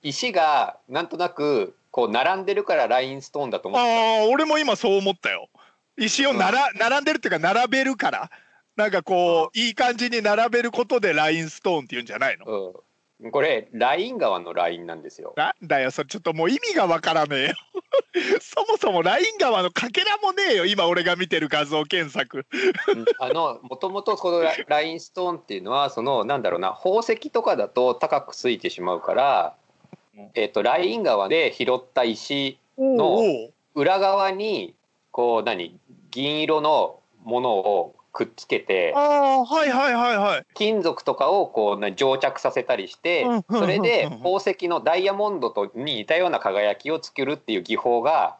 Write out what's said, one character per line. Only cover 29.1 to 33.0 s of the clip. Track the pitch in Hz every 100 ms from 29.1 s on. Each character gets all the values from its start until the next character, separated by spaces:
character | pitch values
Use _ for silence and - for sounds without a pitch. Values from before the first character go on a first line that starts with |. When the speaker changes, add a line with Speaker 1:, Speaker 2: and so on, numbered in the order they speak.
Speaker 1:
ら、 | 110 139 110 78 - _ _ _ - _ 104
Speaker 2:
う |
ん。 | 101
Speaker 1:
え | - 104
っ |
と、 | 107
ラ | 110 156
イ | 180 226
ン |
川 | 175 107 98
で | 165 139
拾 | - 123 127
っ | -
た | -
石 | 120 107 - 139 139 - _ -
の | 269 247